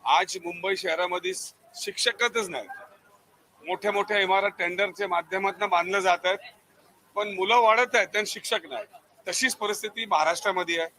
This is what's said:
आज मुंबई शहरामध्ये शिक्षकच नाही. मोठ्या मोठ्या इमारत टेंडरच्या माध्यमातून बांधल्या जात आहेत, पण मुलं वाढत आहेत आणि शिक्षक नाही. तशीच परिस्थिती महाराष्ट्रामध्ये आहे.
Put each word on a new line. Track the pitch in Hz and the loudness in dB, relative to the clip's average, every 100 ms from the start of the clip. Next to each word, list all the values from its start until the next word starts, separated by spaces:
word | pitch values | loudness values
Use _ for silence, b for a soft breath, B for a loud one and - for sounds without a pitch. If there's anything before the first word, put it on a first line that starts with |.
| 123 | 4
आज | 156 190 190 170 | 2 2 -6 -8
मुंबई | 175 185 190 | -6 -2 -2
शहरामध्ये | 185 160 180 180 175 185 - _ _ - | -2 -2 0 -2 -4 -8 -10 _ _ -12
शिक्षकच | - 190 240 - 240 233 196 | -10 -2 -2 0 -2 -2 -4
नाही. | 147 104 - - - _ _ _ _ _ _ 165 | -8 -10 -16 -18 -20 _ _ _ _ _ _ -8
मोठ्या | 185 208 | -4 0
मोठ्या | 202 202 208 | 0 0 2
इमारत | 190 190 202 - | 4 2 2 -2
टेंडरच्या | 175 180 202 185 202 | -4 0 -2 -2 -2
माध्यमातून | 175 165 190 196 190 202 | -2 -2 -2 -2 -2 2
बांधल्या | 180 175 196 | 2 2 2
जात | 185 175 180 | 4 2 2
आहेत, | 196 - _ _ _ _ _ _ 202 | -2 -6 _ _ _ _ _ _ -6
पण | 208 | -6
मुलं | 190 190 240 | -2 4 6
वाढत | 220 220 247 240 | 6 6 4 2
आहेत | 190 208 | 2 -2
आणि | 208 | -4
शिक्षक | 220 - 220 165 | -6 -4 -4 -4
नाही. | 123 104 - _ _ - | -12 -12 -18 _ _ -6
तशीच | 175 254 - | -2 -2 -2
परिस्थिती | 208 202 214 220 220 | -4 -4 -6 -8 -2
महाराष्ट्रामध्ये | 170 156 170 208 185 170 170 | 2 2 2 0 -2 -2 -2
आहे. | 165 | -4